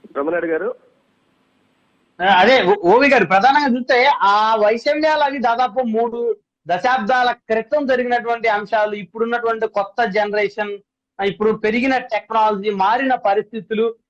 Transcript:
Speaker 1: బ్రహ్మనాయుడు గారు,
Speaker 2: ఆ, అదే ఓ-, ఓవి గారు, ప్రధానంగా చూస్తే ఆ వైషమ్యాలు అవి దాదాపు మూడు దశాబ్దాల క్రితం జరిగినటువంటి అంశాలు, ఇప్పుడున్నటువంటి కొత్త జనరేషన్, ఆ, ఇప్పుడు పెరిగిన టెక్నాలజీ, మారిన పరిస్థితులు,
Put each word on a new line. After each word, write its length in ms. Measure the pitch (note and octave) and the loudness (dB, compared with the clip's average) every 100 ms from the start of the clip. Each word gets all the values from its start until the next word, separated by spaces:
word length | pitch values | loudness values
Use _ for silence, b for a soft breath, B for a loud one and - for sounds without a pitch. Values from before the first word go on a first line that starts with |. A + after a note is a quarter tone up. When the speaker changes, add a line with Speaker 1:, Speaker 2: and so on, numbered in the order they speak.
| - | -14
Speaker 1:
బ్రహ్మనాయుడు 340 | C3+ C#3+ E3+ E3 | -8 -4 -4 -4
గారు, 300 | D#3+ G3 - _ _ _ _ _ _ _ _ _ _ _ _ _ - | -4 -6 -10 _ _ _ _ _ _ _ _ _ _ _ _ _ -4
Speaker 2:
ఆ, 40 | F#3 | 2
అదే 380 | F3+ G3+ C4 | 4 6 4
ఓ-, 320 | F3+ G#3 F3 A3+ | 4 2 4 4
ఓవి 140 | C#4 | 6
గారు, 160 | A#3+ F3+ | 4 4
ప్రధానంగా 520 | F#3+ A#3+ D4 C#4+ B3 | 4 4 4 2 0
చూస్తే 320 | B3 B3+ C4 C#4 | 0 2 2 2
ఆ 340 | G3 G#3 A3 A3+ | 2 2 2 2
వైషమ్యాలు 680 | G#3 A#3 D4 D4+ D#4 D4+ | 2 0 -2 0 0 0
అవి 180 | C#4+ C#4 | 0 -2
దాదాపు 400 | A3+ A#3 B3+ G#3+ | -2 0 -2 -2
మూడు 560 | A#3+ A3 A#3 A3+ A#3+ G#3 _ _ D3+ | -2 -2 -2 -4 -4 -6 _ _ -6
దశాబ్దాల 640 | F3+ B3 C4 G#3 B3+ B3 | -2 0 0 0 0 0
క్రితం 540 | A#3 - A3 A3 D4+ C4+ | -2 -4 -4 -2 -2 0
జరిగినటువంటి 640 | B3+ B3 A#3+ A3+ A#3 A3+ | -2 0 -2 -2 -2 -2
అంశాలు, 480 | G#3 G#3 A3 G#3+ G#3 | -2 -2 -2 -2 -4
ఇప్పుడున్నటువంటి 720 | F#3+ A3 A#3 A#3 A#3 A3+ G#3+ | -10 -6 -4 -4 -4 -4 -4
కొత్త 380 | G3+ G3 - A3+ | -4 -4 -4 -2
జనరేషన్, 720 | G3 G#3 G#3 G3+ G#3 G#3 G3+ _ _ _ - | -2 -2 -2 -4 -4 -8 -10 _ _ _ -8
ఆ, 20 | |
ఇప్పుడు 280 | G3 G3 G#3+ | -6 -2 -2
పెరిగిన 460 | G#3+ G#3+ A#3 C4+ C4 | 0 -2 0 0 -2
టెక్నాలజీ, 720 | B3 G#3 - A3 G#3+ G#3 G#3 | -2 -8 -4 0 0 0 -4
మారిన 460 | G3 F#3+ A#3+ C4+ B3+ | -2 0 0 0 0
పరిస్థితులు, 800 | G3+ G3+ G#3 A3+ E3+ A3 A3+ A3+ _ | 0 0 -2 -8 -6 -2 -2 -4 _